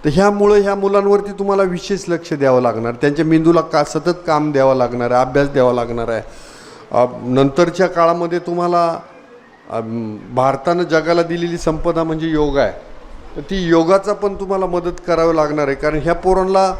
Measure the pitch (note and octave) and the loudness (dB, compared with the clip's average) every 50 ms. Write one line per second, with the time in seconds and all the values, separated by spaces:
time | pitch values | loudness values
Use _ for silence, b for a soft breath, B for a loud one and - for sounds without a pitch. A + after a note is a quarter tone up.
0 | - D3+ C3+ F3 G3 G#3 G3+ G3+ G3+ G3+ G#3 G3+ G3 G3+ G3 G3 G3 G3 G3 G3+ | -2 0 2 4 2 2 2 4 4 4 4 4 4 2 0 0 0 2 2 2
1 | G3 G3+ G3+ G3+ G3 G#3 F#3+ F3 G3 G3+ G3 G3 G3 F#3 F3+ E3+ - - G3 F#3 | 4 4 2 2 0 -4 -6 -6 -2 -2 0 0 0 0 -2 -6 -4 -6 -6 -6
2 | - F3 E3+ E3 E3 - D#3+ C#3+ C#3 C3+ B2+ B2+ B2 A#2+ A2 A2+ A#2 A#2 A#2+ A#2 | -2 -4 -4 -4 -4 -6 -2 0 2 4 4 4 2 0 -2 -2 -4 -6 -2 0
3 | D3 D3 C#3+ D#3+ D#3+ D#3+ D#3+ D#3+ D#3+ E3 E3+ E3 D#3 D#3+ - D3 D3 - - D#3+ | 0 0 2 2 2 2 2 4 4 4 4 4 2 2 0 0 0 0 -4 -2
4 | D3 F3 F3 F3 - E3+ D#3 D3 D3+ D3+ D3 C3+ C3+ C3+ C3 C3 B2 A2+ B2 B2 | -2 -2 -2 -2 -2 0 0 0 0 0 2 2 4 4 4 2 0 -2 -2 -4
5 | A#2+ A#2+ B2 B2 C3 D#3+ - C#3+ C#3+ C#3 C#3 C#3 B2+ B2 B2 B2 A#2 A2+ A#2 A#2+ | -2 2 2 2 2 2 2 0 0 2 2 2 2 2 2 0 -2 -4 -4 -6
6 | A#2 A#2 A2+ A2 - B B B B B B B B B B B B B - A#2 | -4 -4 -4 -6 -6 B B B B B B B B B B B B B 0 0
7 | B2 B2 - - A2 B2 B2+ C3+ C#3 C#3+ C#3 - F3 E3+ E3+ F3 F#3+ - F#3 E3+ | 0 0 -2 -8 -6 -2 2 2 2 2 2 2 0 0 2 0 -2 0 2 2
8 | E3+ E3 E3+ F3 F3 E3+ F3 F3 F3 F3+ E3+ F3 F3 F3 F3 E3+ E3+ E3 E3 - | 2 2 2 0 -2 -4 -4 -4 -4 -4 -4 -2 -2 0 2 2 2 0 -2 -6
9 | - - - - - - - - - - - _ _ - - A2+ A2+ A2 A#2 A#2+ | -12 -18 -20 -20 -20 -20 -20 -20 -20 -20 -20 _ _ -8 -8 -8 -6 -6 -8 -8
10 | A2+ G#2+ G#2+ G#2 G2+ - B2 B2+ C3 C3+ C3+ C3+ - F3 E3+ F3+ F3 D3+ D#3+ D#3+ | -8 -8 -10 -12 -14 -6 -2 0 0 0 0 0 -2 -2 -2 -2 0 0 0 0
11 | D3+ E3 E3+ E3+ E3+ E3 E3+ E3+ E3+ E3+ E3+ E3 - E3 D#3 D#3 D#3 E3+ E3 E3 | 2 2 0 0 0 -2 -2 -4 -4 -6 -6 -4 -2 -2 -2 0 -2 -2 0 0
12 | E3 E3 D#3+ D#3 D#3+ E3 D#3+ D3+ D3+ D3 C3+ C#3 A#2+ - - - - - - - | -2 -2 -4 -4 -2 -2 0 0 0 0 2 0 0 0 -2 -8 -16 -18 -20 -20
13 | - - - - - - - E3 C#3+ - F#3+ F#3+ F3+ E3 E3 E3 E3 E3 F#3+ F#3+ | -18 -18 -18 -18 -18 -14 -14 -14 -8 -6 -4 -4 0 2 4 4 4 4 2 2
14 | F#3+ G#3 G3+ G3+ G#3 G3+ G3 F3 G3 F#3 G3 F#3+ F#3 F3 F3 F3 E3+ F3+ E3+ - | 2 -2 -4 -2 -2 -4 -4 -4 -6 -4 -2 -2 -2 -2 -2 -4 -4 -4 -8 -6
15 | - - E3+ D#3+ E3 E3 E3 D#3+ D3+ D3 D3 D3+ D3 C3+ C#3 C3+ D3+ D3+ D3+ D3+ | -2 -2 0 2 2 2 2 2 0 0 0 -2 0 -2 -2 -2 -2 -2 -2 0
16 | C3 E3+ E3+ E3+ - F#3 F#3+ F#3+ F#3 F#3+ F#3+ F#3+ F#3+ F#3 F#3+ | 0 -2 -2 0 2 2 2 2 2 2 2 2 2 2 -2